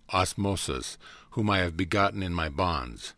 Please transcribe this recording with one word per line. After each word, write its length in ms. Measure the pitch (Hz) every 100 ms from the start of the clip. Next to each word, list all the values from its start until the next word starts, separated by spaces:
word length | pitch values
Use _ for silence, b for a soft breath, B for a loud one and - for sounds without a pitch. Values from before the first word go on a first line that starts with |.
| -
Osmosis, 880 | 92 92 - 101 95 - 65 - - B B B
whom 180 | - 104
I 100 | 98
have 180 | 90 80
begotten 460 | 90 101 98 98
in 100 | 92
my 160 | 87 78
bonds. 640 | 69 90 76 62 55 -